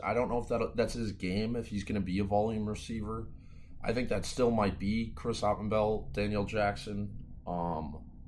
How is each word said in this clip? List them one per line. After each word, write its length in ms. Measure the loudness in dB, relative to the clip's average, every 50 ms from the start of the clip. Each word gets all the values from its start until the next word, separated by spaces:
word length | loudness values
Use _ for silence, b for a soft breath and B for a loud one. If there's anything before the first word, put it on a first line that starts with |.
| -2
I 100 | 0 2
don't 160 | 2 2 2
know 100 | 0 -2
if 100 | 0 0
that, 240 | 0 0 0 0 2
that's 180 | 2 2 2 2
his 200 | -2 -2 -2 -2
game, 420 | -2 -2 0 0 2 0 0 0
if 120 | -2 -4
he's 180 | -2 -4 -4 -2
gonna 160 | 0 0 0
be 180 | 2 2 2 2
a 60 | 2
volume 420 | 4 4 4 4 4 2 0 -2
receiver. 640 | -2 -2 -4 -6 -6 -6 -4 -4 -4 -4 -6 -6 -8 B B B B B B B B B B -2
I 100 | 0 0
think 160 | 0 0 0
that 160 | 0 0 0
still 260 | -2 2 4 4 4
might 260 | 6 6 4 4 2
be 360 | 2 0 0 2 2 0 -2 -4
Chris 260 | -4 -2 -2 -2 2
Hoffman-Bell, 680 | 2 2 2 2 0 2 4 4 6 4 4 2 -2 -4
Daniel 340 | -2 0 0 2 2 0 0
Jackson, 640 | 0 2 2 2 2 2 0 -6 -6 -4 -4 -4 -4 -6 -8 -10 -10 -12 -10 -6
um, 560 | -4 -2 0 0 0 0 -2 -4 -6 -6 -8 -10 -12 -14 -14 -14